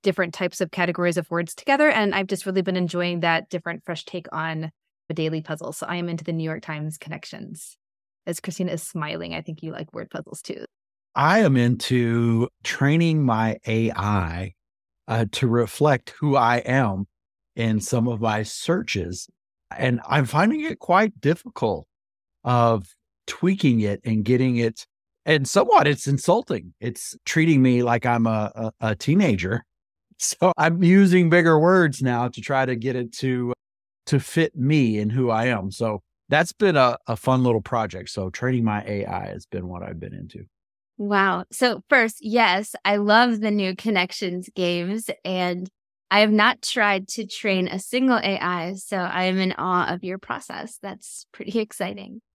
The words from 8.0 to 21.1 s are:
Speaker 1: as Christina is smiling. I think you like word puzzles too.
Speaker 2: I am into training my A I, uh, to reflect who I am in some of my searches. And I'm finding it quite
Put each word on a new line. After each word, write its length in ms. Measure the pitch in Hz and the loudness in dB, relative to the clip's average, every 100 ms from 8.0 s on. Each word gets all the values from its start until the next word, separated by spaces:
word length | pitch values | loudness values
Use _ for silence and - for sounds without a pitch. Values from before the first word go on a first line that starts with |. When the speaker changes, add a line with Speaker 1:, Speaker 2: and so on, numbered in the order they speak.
| _ _ - | _ _ -10
Speaker 1:
as 140 | 175 | -8
Christina 320 | - 165 180 | -8 -6 -6
is 100 | 165 | -6
smiling. 500 | - 170 151 165 170 | -8 -8 -8 -8 -8
I 100 | 160 | -10
think 200 | 160 156 | -10 -12
you 80 | 160 | -12
like 240 | 160 160 | -12 -12
word 160 | 170 - | -14 -12
puzzles 320 | 165 - - | -14 -14 -18
too. 220 | - - - _ _ _ _ | -14 -14 -14 _ _ _ _
Speaker 2:
I 240 | - 147 202 | 2 4 6
am 180 | 196 131 | 6 6
into 920 | 120 123 - 127 120 117 117 113 120 _ | 4 2 0 0 2 2 2 2 0 _
training 600 | - - 139 160 170 156 | -8 0 2 4 4 2
my 340 | 135 110 113 107 - | 2 2 2 -2 -2
A 260 | 113 113 | 0 0
I, 600 | - 101 104 85 85 92 - _ _ _ _ - | 0 0 0 0 -4 -8 -12 _ _ _ _ -4
uh, 200 | 113 107 | -2 -2
to 140 | - 127 | 0 0
reflect 680 | 117 113 - 147 131 - - | 2 0 2 2 2 -2 -4
who 160 | 151 | 0
I 220 | 135 120 120 | 4 4 2
am 500 | 127 131 117 95 101 _ _ _ _ | 2 2 2 -2 -6 _ _ _ _
in 240 | - 113 110 | -4 0 0
some 300 | - 123 120 | 0 0 0
of 120 | 113 | 0
my 220 | 110 107 | -2 -2
searches. 840 | 107 - - 180 226 101 85 95 - _ _ _ _ - | -4 -8 -2 -2 -2 -4 -4 -8 -14 _ _ _ _ -4
And 240 | 127 123 - | -2 -2 0
I'm 160 | 151 | 0
finding 380 | 123 147 202 302 | 2 2 2 0
it 180 | 311 - | -4 -8
quite 400 | - 180 220 | 0 2 2